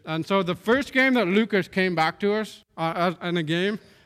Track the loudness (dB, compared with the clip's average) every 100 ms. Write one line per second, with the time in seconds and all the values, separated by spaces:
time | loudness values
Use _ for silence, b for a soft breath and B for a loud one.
0 | -8 -6 0 0 0 -2 0 0 0 0
1 | 2 2 2 2 2 0 0 0 0 2
2 | 0 0 -2 -2 -4 -12 _ -6 -4 0
3 | 0 -2 -2 -2 0 0 -2 -4 b b